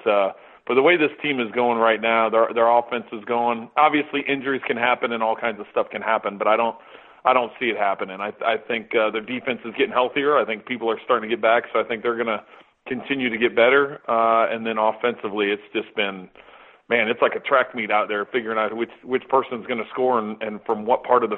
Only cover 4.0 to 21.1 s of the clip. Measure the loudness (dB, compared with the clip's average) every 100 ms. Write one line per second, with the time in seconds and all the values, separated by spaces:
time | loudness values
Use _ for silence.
4 | -2 -4 -4 -4 -2 -4 -4 -2 0 0
5 | -2 -2 -2 -2 -4 -6 -6 -4 -2 -4
6 | -2 -2 -2 -2 0 2 0 -4 -16 -20
7 | -20 -4 2 2 0 -4 -4 0 -2 -2
8 | -6 -8 -10 -4 -2 -2 -4 -8 -2 0
9 | 0 -2 -6 -8 -6 -8 -8 -2 0 0
10 | 0 0 0 0 0 -6 -8 -6 -4 -4
11 | 0 -2 0 0 2 2 2 -2 -2 -2
12 | -4 -2 -2 -4 -8 -20 _ _ -10 -8
13 | -4 -4 -2 0 0 4 6 6 2 -4
14 | -2 2 4 4 2 0 -4 0 0 2
15 | -2 -2 -6 -2 0 0 -4 -6 -4 -4
16 | -4 -4 -14 -20 -20 -20 -20 -20 -2 0
17 | 2 2 0 0 0 0 0 -4 -2 0
18 | 0 -2 -2 -4 -2 -2 -2 -2 -6 -8
19 | -6 -6 2 0 2 -8 -6 -6 -6 -2
20 | 2 2 -2 -6 -8 -8 -4 -4 0 0
21 | 4